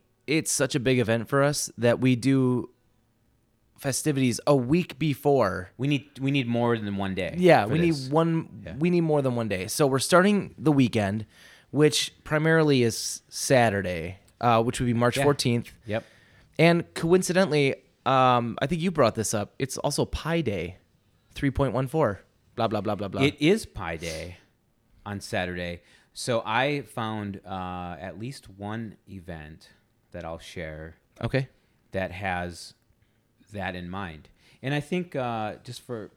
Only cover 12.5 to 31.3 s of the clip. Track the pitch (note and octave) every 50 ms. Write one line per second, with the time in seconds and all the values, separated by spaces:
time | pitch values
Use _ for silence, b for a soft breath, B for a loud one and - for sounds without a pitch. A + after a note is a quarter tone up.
12.5 | E3 D#3+ D#3 D3+ C#3 B2+ A#2+ A2+ G#2 - - - - - - _ - - - -
13.5 | C#3 B2+ A#2 A2 G2 G2 F#2+ F2+ F2+ E2 D#2+ F2 F#2 - _ _ _ - - B2
14.5 | A#2 A2+ A2+ B2 A#2+ - B2+ A#2+ A#2 A#2 A#2+ A#2+ A#2 - C#3+ D3 C#3+ - - B2+
15.5 | A#2+ A#2+ - - - - - A2+ G2 F#2 - b b b b b b b b b
16.5 | b - D#3+ E3+ E3+ E3+ E3 - - - - E3 F3+ F#3 F#3 - E3+ F#3 G3 -
17.5 | D3+ D3 C#3+ C3+ - - _ _ _ _ - A#2+ C3+ C3 C3 B2+ B2 A#2+ A#2+ A#2
18.5 | G#2+ - - C#3 F3+ E3 D#3+ G3 E3 C#3+ B2+ G#2+ - A2+ G#2 - - G#2 G#2 -
19.5 | _ - - - - - - D3 C#3+ - B2 - - - - D3+ E3+ E3+ D3+ A#2+
20.5 | G2 E2 E2+ F2 F2+ - _ _ _ _ _ _ _ _ _ _ - - C#3+ C#3
21.5 | B2 - C#3 C3 F#2+ B2+ C3+ B2 - D#3+ D3 G#2+ F#2 - - _ _ _ _ _
22.5 | _ - A2+ G#2+ A2+ G#2 G2 G#2+ G#2 F#2 G#2 F#2+ G2+ G2+ C3 D3 D3 - D3 D#3+
23.5 | G3+ A3+ - - - - F#2+ E2 E2+ D#2+ E2 E2 D#2 D#2+ E2 F2+ F2+ - _ _
24.5 | _ _ _ _ _ _ _ _ _ _ - G#2 G2+ G2 - - A#2 G2+ F2+ F2+
25.5 | F2+ F2+ F2 F2 F2 F2 b b b b b b b - - B2+ A#2+ A2+ - G#2
26.5 | A2 A#2+ C3 D3 D3 C#3+ A#2+ - - - A2+ A2 A2 G#2+ G#2 G2+ G2 - - F2+
27.5 | G2 F#2+ F#2 F2+ F2+ F2+ F2 F2 F2 D2 F2 G2 D#2+ F#2 A2+ B2+ C#3 - - -
28.5 | F#2+ G2 G2+ G#2 G#2+ A#2 A2+ G#2 - - _ - F#2+ F#2+ E2 F2+ E2+ D#2+ D2+ D2+
29.5 | E2 - - - _ _ _ _ _ _ _ _ - F2 E2+ E2 E2 E2 - -
30.5 | - F#2 E2 D#2 D#2 D#2 D#2+ E2 - _ _ _ _ - - A#2